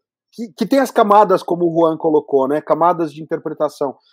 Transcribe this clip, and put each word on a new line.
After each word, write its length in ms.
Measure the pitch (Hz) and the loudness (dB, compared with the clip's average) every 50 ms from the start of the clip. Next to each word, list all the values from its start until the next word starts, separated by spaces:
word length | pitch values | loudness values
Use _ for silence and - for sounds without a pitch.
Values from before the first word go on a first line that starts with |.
| _ _ _ _ _ _ _ | _ _ _ _ _ _ _
que, 200 | - 233 220 151 | -16 -16 -12 -8
que 100 | - 226 | -8 -4
tem 120 | 185 269 277 | 0 0 0
as 120 | 262 - | 0 0
camadas, 520 | - - 226 208 208 208 214 180 185 175 - | 2 0 2 4 6 4 4 4 2 0 0
como 240 | - 180 170 175 | -2 -4 -2 -2
o 80 | 170 165 | -2 0
Juan 220 | 165 165 160 160 | 0 0 0 0
colocou, 520 | 156 - 165 151 151 147 - - 135 131 131 | -2 -2 0 0 0 0 0 0 0 0 0
né, 120 | 143 151 | -2 -2
camadas 520 | - - 156 151 165 175 180 165 170 151 139 | -2 -2 0 2 2 0 0 0 -4 -8 -8
de 100 | 156 160 | -12 -12
interpretação. 760 | - 165 151 - 160 151 - 156 143 - - 147 135 127 _ _ _ | -10 -8 -8 -8 -8 -8 -4 -6 -6 -4 -4 -6 -6 -8 _ _ _